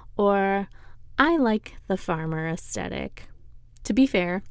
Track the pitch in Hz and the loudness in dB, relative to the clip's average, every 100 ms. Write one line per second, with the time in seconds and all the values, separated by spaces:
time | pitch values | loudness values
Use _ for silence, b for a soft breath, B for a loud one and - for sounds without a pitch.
0 | B - 202 196 196 196 202 b b b | B 2 4 4 2 0 -2 b b b
1 | - - 294 330 240 214 - - - 190 | -6 2 4 6 4 2 -2 -16 -4 -4
2 | - 165 160 160 160 170 - - - - | -2 -4 -2 -2 -2 -4 -6 -6 -6 -6
3 | - - - - - - - - - 220 | -8 -10 -18 -18 -20 -20 -20 -14 0 4
4 | 262 196 175 185 - | 4 4 0 -2 -6